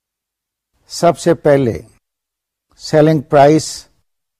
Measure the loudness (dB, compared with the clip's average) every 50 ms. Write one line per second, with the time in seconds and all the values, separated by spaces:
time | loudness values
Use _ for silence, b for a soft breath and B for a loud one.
0 | _ _ _ _ _ _ _ _ _ _ _ _ _ _ _ _ _ _ -10 -4
1 | -2 -2 -2 -2 -2 -2 -2 -2 0 0 0 0 0 -2 -6 -8 -12 -18 _ _
2 | _ _ _ _ _ _ _ _ _ _ _ _ _ _ _ _ -12 -4 0 0
3 | 2 2 0 -2 -4 -2 2 4 4 4 4 2 -2 -6 -12 -18 -20 _ _ _
4 | _ _ _ _ _ _ _ _